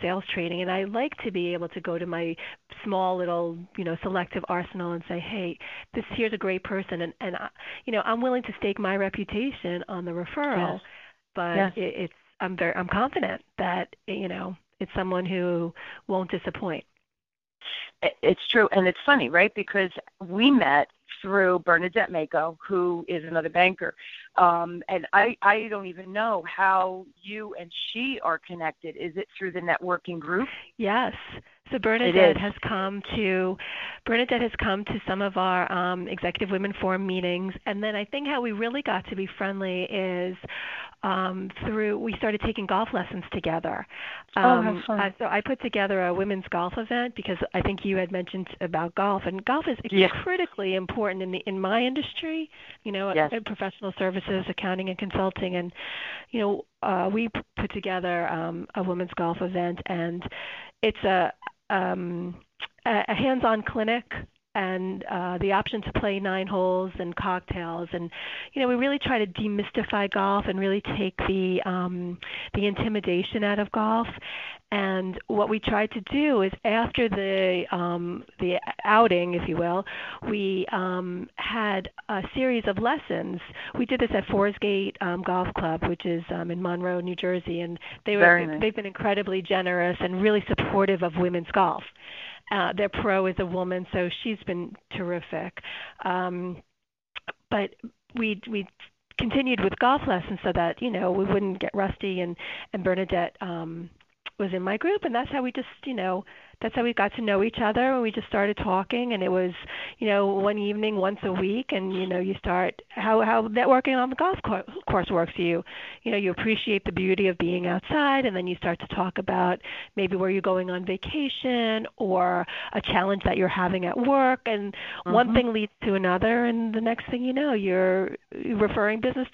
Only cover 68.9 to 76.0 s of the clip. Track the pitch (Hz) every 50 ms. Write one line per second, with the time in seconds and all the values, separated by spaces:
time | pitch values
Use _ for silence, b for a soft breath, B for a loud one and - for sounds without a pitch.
68.9 | 277 277 - - 262 220 208 185 - - 214 214 202 202 202 - - 233 208 -
69.9 | - 208 202 196 - 202 196 196 196 202 202 214 190 190 196 196 190 202 - -
70.9 | 147 208 202 185 - - - - 190 190 185 185 185 - - 190 180 185 180 180
71.9 | 180 180 180 175 175 - B B B B B B - 202 202 208 196 - - 226
72.9 | 214 208 175 185 175 175 185 - - 214 208 202 202 208 208 - - 220 214 220
73.9 | 226 226 233 - - - B B B B B B B B _ - 214 202 196 190
74.9 | 190 185 185 185 185 - - - 220 208 208 - 214 214 - - 226 202 214 214
75.9 | - 226